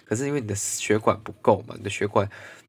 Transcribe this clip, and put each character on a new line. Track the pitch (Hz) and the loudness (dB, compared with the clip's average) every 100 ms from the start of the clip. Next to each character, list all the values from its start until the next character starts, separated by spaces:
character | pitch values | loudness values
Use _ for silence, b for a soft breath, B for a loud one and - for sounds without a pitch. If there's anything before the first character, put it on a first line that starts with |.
可 | B 110 | B -2
是 | 139 | 0
因 | |
为 | 147 | -2
你 | 110 | -2
的 | 98 | -2
血 | - - - 104 | -4 -2 2 2
管 | - 104 | 2 0
不 | - - | -2 -2
够 | - 101 - | 4 4 2
嘛， | 82 | -8
你 | |
的 | 101 | -6
血 | - 104 | -2 0
管 | 113 98 B B B | 2 0 B B B